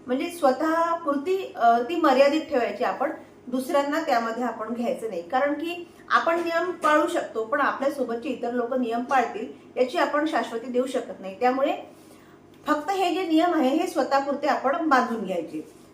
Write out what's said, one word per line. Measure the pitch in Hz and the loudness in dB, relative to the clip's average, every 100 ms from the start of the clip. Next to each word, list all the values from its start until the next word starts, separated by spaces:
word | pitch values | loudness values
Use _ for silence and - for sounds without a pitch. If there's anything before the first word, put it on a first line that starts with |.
| 247 | -4
म्हणजे | 262 339 | -4 -4
स्वतःपुरती, | - 277 - 320 330 330 339 294 285 359 381 - - | 2 2 2 2 2 0 0 -2 -2 -2 -2 -4 2
अ, | 233 240 | 4 4
ती | 247 339 | 2 2
मर्यादित | 311 254 285 311 | 4 6 6 4
ठेवायची | - 254 208 202 | 0 -2 -2 -2
आपण, | 208 190 294 - - - - | -2 -2 -4 -6 -14 -20 -6
दुसऱ्यांना | 254 285 285 285 311 | -6 0 0 2 0
त्यामध्ये | 311 233 226 233 | 0 0 0 -2
आपण | 247 220 220 | -4 -4 -6
घ्यायचं | 240 233 - 220 | -4 -4 -4 -6
नाही. | 175 - | -8 -2
कारण | 269 285 | 0 0
की | 294 330 349 339 - - | -2 -6 -8 -12 -14 -2
आपण | 240 330 339 | 0 2 0
नियम | 339 339 359 | 0 -2 -2
पाळू | - 302 302 311 | 0 2 4 2
शकतो | 339 - 226 220 | -2 -4 -4 -2
पण | 294 | 0
आपल्यासोबतचे | 240 - 269 277 233 233 277 | 0 0 -2 -2 -4 -4 -6
इतर | 233 240 | -6 -4
लोक | 247 240 | -2 -2
नियम | 262 233 233 | -2 -2 -2
पाळतील | 254 269 233 202 247 - - - | 0 0 0 -4 -10 -12 -6 -2
याची | 254 339 | 0 0
आपण | 285 294 311 | 0 2 0
शाश्वती | 247 - 226 254 | 0 -2 -6 -2
देऊ | 240 269 | -2 0
शकत | 240 - 190 | -2 -6 -10
नाही. | 190 190 | -12 0
त्यामुळे | 247 269 294 - - - - - - - - - - | 2 2 0 -2 -8 -20 -20 -20 -20 -20 -20 -6 -2
फक्त | 302 392 | -2 0
हे | 381 349 320 | 0 0 0
जे | 359 | 2
नियम | 311 349 | 4 4
आहे | 320 262 | 4 2
हे | 320 349 | 2 0
स्वतःपुरते | 320 247 277 277 254 294 | 0 2 2 2 0 0
आपण | 247 262 330 320 | 2 0 0 4
बांधून | 262 226 220 | 4 2 -2
घ्यायचे. | 185 175 160 156 - - - | -4 -4 -4 -8 -12 -18 -20